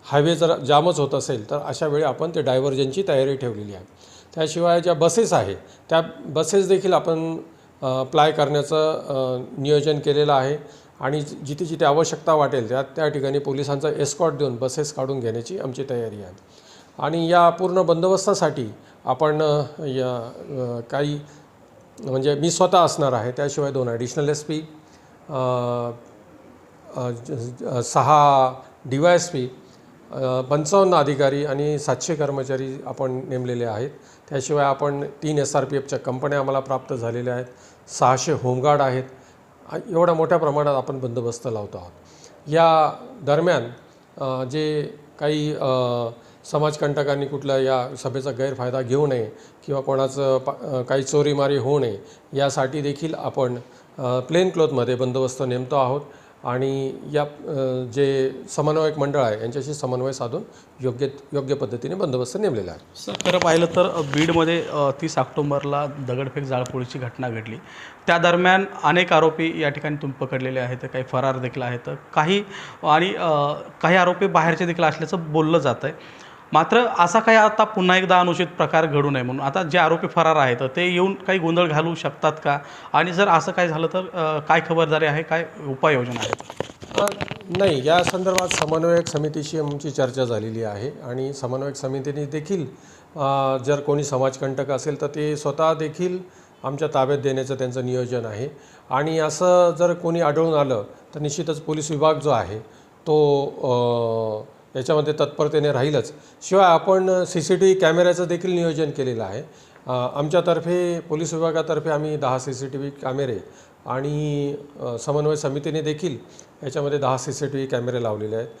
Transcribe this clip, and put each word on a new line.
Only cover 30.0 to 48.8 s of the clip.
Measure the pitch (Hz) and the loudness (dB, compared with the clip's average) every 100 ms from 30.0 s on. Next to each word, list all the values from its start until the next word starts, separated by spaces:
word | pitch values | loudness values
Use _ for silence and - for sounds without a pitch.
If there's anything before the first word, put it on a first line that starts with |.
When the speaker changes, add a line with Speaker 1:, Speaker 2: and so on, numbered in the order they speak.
| - | -14
Speaker 1:
अ, | 131 131 127 | -4 -2 -2
पंचावन्न | 131 147 151 196 190 | 0 0 4 4 6
अधिकारी | 175 139 135 139 143 | 6 4 4 2 2
आणि | 147 139 147 151 | -2 -2 -2 -2
सातशे | 147 156 - | -2 -2 -2
कर्मचारी | 156 143 139 131 131 135 139 131 | -2 -2 -2 -2 -4 -4 -8 -10
आपण | 131 131 127 135 | -6 -4 -4 -6
नेमलेले | 127 123 120 | -6 -4 -4
आहेत. | 117 107 135 - - - - | -4 -4 -6 -10 -20 -20 -8
त्याशिवाय | 143 131 147 | -6 0 2
आपण | 139 135 147 143 143 - | 2 2 0 -2 -6 -6
तीन | 156 151 | -2 0
एसआरपीएफच्या | 135 147 123 143 - 131 | 0 0 0 -4 -4 -6
कंपन्या | - 127 143 143 | -4 -4 -2 -2
आम्हाला | 135 135 | 0 -2
प्राप्त | 135 123 - | -2 -6 -4
झालेल्या | 127 117 117 123 | -6 -4 -4 -4
आहेत, | 123 123 - - - - | -6 -8 -16 -20 -20 -16
सहाशे | - 131 - - | 2 4 4 2
होमगार्ड | 143 127 127 143 147 | 0 0 2 2 4
आहेत. | 135 127 131 - - _ _ _ - | 2 0 -6 -16 -20 _ _ _ -10
आ, | 160 240 | -10 -2
एवढ्या | 165 175 | 2 4
मोठ्या | 165 160 170 | 4 2 2
प्रमाणात | 156 143 147 | 2 2 2
आपण | 135 123 135 | 0 -2 -6
बंदोबस्त | 123 120 117 117 131 | -4 -4 -4 -6 -6
लावतो | 110 98 101 | -6 -8 -12
आहोत. | 87 - - - - - - | -16 -20 -20 -20 -20 -20 -2
या | 156 165 160 151 - - - | 4 6 6 2 0 -16 -10
दरम्यान, | 139 147 175 156 117 123 - - _ - | 0 2 4 0 -2 -12 -20 -20 _ -8
अ, | 135 131 | -6 -4
जे | 127 151 156 151 147 - - - | -4 -2 -2 -2 -6 -12 -20 -4
काही, | 147 151 151 151 | -2 0 -2 -2
अ, | 139 131 123 120 117 117 - - | 0 2 0 -2 -4 -8 -20 -20
समाजकंटकांनी | - 151 151 151 147 143 143 143 139 | -6 0 0 0 -2 0 0 -2 -2
कुठल्या | 143 139 135 | -6 -2 0
या | 131 131 127 143 | 2 0 -2 -6
सभेचा | 139 131 139 | -6 -6 -6
गैरफायदा | 123 135 123 123 127 | -4 -4 -2 -4 -4